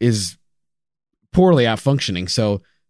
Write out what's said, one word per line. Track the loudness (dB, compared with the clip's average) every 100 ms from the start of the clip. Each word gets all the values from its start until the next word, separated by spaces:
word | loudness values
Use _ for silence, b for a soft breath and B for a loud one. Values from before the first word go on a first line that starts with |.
is | 0 0 -4 -12 _ _ _ _ _ _ _ _ _
poorly | 2 4 4 2
out | 0
functioning. | -2 -2 -2 -6 -6
So | -2 -2 -2 -6 _